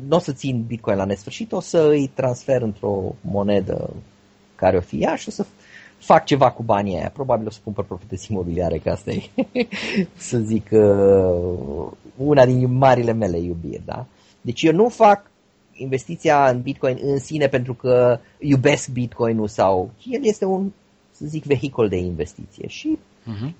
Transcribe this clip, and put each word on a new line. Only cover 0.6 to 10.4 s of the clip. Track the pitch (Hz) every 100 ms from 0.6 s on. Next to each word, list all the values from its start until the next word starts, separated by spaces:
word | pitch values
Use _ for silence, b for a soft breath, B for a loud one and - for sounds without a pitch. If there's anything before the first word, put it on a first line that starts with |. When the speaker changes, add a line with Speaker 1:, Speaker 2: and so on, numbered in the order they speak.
| 113
Speaker 1:
Bitcoin | 113 - 98
la |
nesfârșit, | 98 98 - - 226
o | 196
să | - 170 151
îi | 147 135
transfer | - 131 123 - 127
într-o | 113 101 104 98 95 -
monedă | - 101 101 101 95 - - - - _ _ _ _
care | - 92 92
o |
fi | - 143
ea | 175 277
și | -
o |
să | - 196 _ B B B B
fac | - 165
ceva | - 139 131
cu | -
banii | 117 101 101 87
aia. | 82
Probabil | - 131 117 110
o |
să | 107
cumpăr | - 104
proprietăți | 95 92 104 95 -
imobiliare, | 101 87 85 85 80
că | -
asta | 87 -
e, | - - - -
<laughs> | 247 233 - - 220 180 - -
să |
zic, | 123